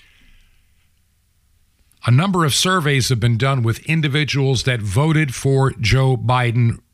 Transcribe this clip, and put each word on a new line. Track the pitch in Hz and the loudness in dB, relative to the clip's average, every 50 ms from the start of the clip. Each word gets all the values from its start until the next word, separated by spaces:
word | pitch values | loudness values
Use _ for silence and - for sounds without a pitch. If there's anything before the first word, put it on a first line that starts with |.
| - _ _ _ _ - - - _ _ _ _ _ _ _ _ _ _ _ _ _ _ _ _ _ _ _ _ _ _ _ _ _ _ _ _ _ _ _ _ - | -20 _ _ _ _ -20 -20 -20 _ _ _ _ _ _ _ _ _ _ _ _ _ _ _ _ _ _ _ _ _ _ _ _ _ _ _ _ _ _ _ _ -2
A | 117 | 2
number | 120 131 170 208 185 185 165 | 2 2 2 2 0 0 0
of | 147 - | 0 0
surveys | - - 185 185 185 147 151 143 135 113 - | 0 0 0 0 0 0 0 0 0 0 0
have | 131 113 | -2 0
been | 98 120 120 | 0 0 0
done | 110 131 135 139 131 113 | 0 0 0 0 0 0
with | 113 110 - - | -2 -2 -4 -4
individuals | - 160 165 151 151 127 147 151 123 - 143 139 135 135 113 - | -4 -2 -2 0 0 -2 -2 -2 -2 -2 -2 0 0 0 -2 -2
that | 135 127 117 | -2 -2 -2
voted | 104 107 90 120 147 160 160 156 156 139 117 | -4 -4 -2 0 0 2 2 0 0 -2 -4
for | - - 135 135 135 135 135 - | -4 -2 0 0 2 2 0 -2
Joe | - - 98 95 131 135 131 131 | -2 0 2 2 2 2 2 0
Biden, | 117 110 113 123 127 123 120 110 123 120 113 - - - _ | 0 0 0 0 0 0 0 0 2 2 0 0 -2 -10 _